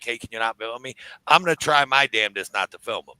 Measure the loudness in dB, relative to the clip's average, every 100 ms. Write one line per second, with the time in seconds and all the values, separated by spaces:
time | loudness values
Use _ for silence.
0 | -8 -10 -10 -6 -6 -6 -12 -12 -14 -16
1 | -20 -18 4 4 4 -2 2 2 4 2
2 | 2 2 0 -2 -6 -4 -4 -6 -8 -8
3 | -10